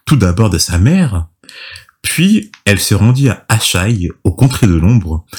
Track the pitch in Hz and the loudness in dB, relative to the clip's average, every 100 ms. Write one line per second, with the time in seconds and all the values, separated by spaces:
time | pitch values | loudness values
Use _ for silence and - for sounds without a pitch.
0 | - 143 90 87 107 90 - 85 110 190 | -2 0 2 2 0 0 -2 0 2 2
1 | 160 87 82 _ _ - - - - _ | 0 -2 -6 _ _ -20 -20 -20 -20 _
2 | - - 190 214 - - - 202 - 101 | -8 -2 0 0 -2 -8 -2 -2 0 2
3 | 110 127 135 92 - 113 - 90 98 110 | 2 2 0 -2 -4 -2 -2 -2 -2 -2
4 | 87 - - - 139 - 107 82 87 120 | -4 -6 -4 0 0 2 0 2 2 2
5 | 85 80 - | 0 -6 -10